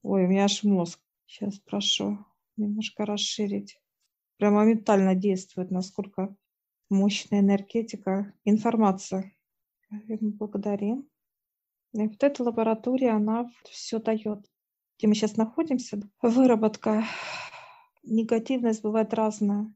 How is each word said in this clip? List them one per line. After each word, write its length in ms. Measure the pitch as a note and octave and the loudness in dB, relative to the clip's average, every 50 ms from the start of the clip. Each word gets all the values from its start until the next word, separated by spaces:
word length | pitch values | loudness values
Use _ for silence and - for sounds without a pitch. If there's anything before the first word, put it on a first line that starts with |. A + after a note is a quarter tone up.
Ой, 220 | - - G3 G3 F#3 | -4 0 0 2 2
у 20 | F3+ | 4
меня 160 | F#3+ G3 G3+ | 4 2 2
аж 200 | G3+ G3 - - | 2 0 0 2
мозг. 360 | G#3 G3 F#3 E3+ E3+ - _ _ _ _ _ _ | 2 2 2 0 -2 -6 _ _ _ _ _ _
Сейчас 320 | _ - - G#3 G3+ G3 - | _ -12 -8 -8 -8 -8 -10
прошу 580 | _ _ G3 G#3 G3+ - - - G3+ G#3 G#3 G3+ G#3 _ _ _ _ _ _ | _ _ -6 -4 -2 -2 -2 -2 -2 -4 -4 -6 -10 _ _ _ _ _ _
немножко 500 | - G#3 G#3 G#3 G#3+ G#3+ - _ - G#3+ | -4 -4 -2 -2 -4 -6 -8 _ -6 -4
расширить. 760 | G#3 G#3 G3+ G3+ - - - G#3+ G3+ G3+ G3+ G3+ G3+ - _ _ _ _ _ _ _ _ _ _ _ _ _ | -4 -2 -4 -4 -4 -2 -4 -4 -2 -4 -6 -6 -10 -20 _ _ _ _ _ _ _ _ _ _ _ _ _
Прям 160 | G3+ G#3 G#3 | 2 4 4
моментально 600 | G#3 G#3+ A3 A3+ A3 - - G#3 G3 F#3+ F#3+ F#3+ | 6 6 4 4 4 2 2 4 4 6 4 4
действует, 540 | F#3 F#3+ G3+ F#3 F#3 - _ _ F#3 F#3 F#3 | 2 2 0 0 0 -4 _ _ -8 -6 -4
насколько 680 | F#3+ F#3 F#3 - _ - G3+ G3 _ - F#3+ G3 G3 _ _ _ _ _ _ _ _ _ _ _ | -4 -6 -6 -6 _ -10 -10 -8 _ -8 -8 -8 -10 _ _ _ _ _ _ _ _ _ _ _
мощная 500 | G3 G3 G3 G#3 G3+ - - - G#3 G3+ | 2 2 2 2 0 -2 -4 -2 2 4
энергетика, 920 | G3 G3 G3+ G3 G3 _ - A#3 A3+ A3+ - - - F#3+ F#3+ G3 G3+ G3+ - _ _ | 4 4 4 2 0 _ -4 -4 -4 -4 -12 -8 -4 -4 -2 -2 -4 -6 -12 _ _
информация. 880 | G3+ G#3 G#3+ - A#3 A3+ A3 G#3+ G3 F#3 F#3+ - - F#3+ F#3+ F#3+ G3 _ _ _ _ _ _ _ _ _ _ _ _ | 2 2 2 2 0 2 4 2 2 2 0 -6 -8 -6 -6 -6 -10 _ _ _ _ _ _ _ _ _ _ _ _
Поэтому 420 | G#3 G#3 G#3+ A3 A3 G#3+ A3 G#3 | -16 -14 -10 -10 -6 -4 -4 -4
благодарим. 760 | G3+ G#3 G#3+ G#3 - G3+ G3+ G#3 G3+ G3 G3+ G#3 A#3+ C#4 - _ _ _ _ _ _ _ _ _ _ _ _ _ _ _ _ _ - | -4 -6 -10 -8 -6 -6 -4 -2 -2 -2 -2 -4 -4 -4 -8 _ _ _ _ _ _ _ _ _ _ _ _ _ _ _ _ _ -4
И 120 | G#3+ G#3+ G#3+ | -2 -2 -2
вот 140 | G#3+ _ C4+ | 0 _ 0
эта 180 | C#4+ C#4+ C#4+ B3 | 0 0 0 -4
лаборатория, 680 | A#3+ A3+ A3+ A3+ A3 A3 A3 - B3 B3+ C4 C4+ A#3+ | -2 0 0 0 0 0 0 -2 -2 0 2 2 2
она 380 | A3 G#3+ G#3 G#3+ A3 A#3 A#3+ A#3+ _ _ _ - | 2 2 0 0 0 -2 -4 -6 _ _ _ -20
всё 300 | - - - - A3+ A3 | -18 -16 -10 -6 -6 -4
даёт. 460 | A3 A3+ A3 G#3+ G#3+ G#3+ G#3 G#3 _ _ _ _ _ _ _ _ _ _ _ _ | -2 -2 -2 -2 -2 -6 -8 -8 _ _ _ _ _ _ _ _ _ _ _ _
Где 100 | - G#3+ | 2 2
мы 60 | G#3 | 4
сейчас 200 | G#3+ A3 G#3 G#3 | 4 0 -2 0
находимся, 640 | A3 A3 A3+ - - E4 D#4+ C4 B3+ - - - G#3 G3+ - _ _ | 0 -2 0 0 -4 -2 -2 -2 -4 -4 -6 -10 -10 -10 -12 _ _
выработка. 840 | - A#3 A3+ C4 C4 B3+ A#3 G#3+ A3 G#3+ G#3+ - - A3 G#3+ G#3+ A3 A3 - - - - - - - - - - - - - _ _ _ _ _ _ | 0 2 4 6 6 6 6 4 2 0 0 -2 -2 0 0 0 -2 -4 -8 -10 -12 -12 -12 -14 -14 -16 -18 -20 -20 -20 -20 _ _ _ _ _ _
Негативность 800 | - A3 A3 A3+ A3+ A#3+ A3+ A3+ - C4+ B3+ A#3 A3+ A3 A3 | -2 0 0 0 2 0 -2 0 -2 -2 0 2 0 0 0
бывает 320 | - G#3+ G#3+ A3+ A3 A3 - | -2 -2 0 0 0 0 0
разная. 580 | A3 A3 G#3+ G#3+ - G#3+ G3+ G3+ G#3 G#3+ A3 - | 0 0 0 0 0 0 0 0 -2 -4 -6 -10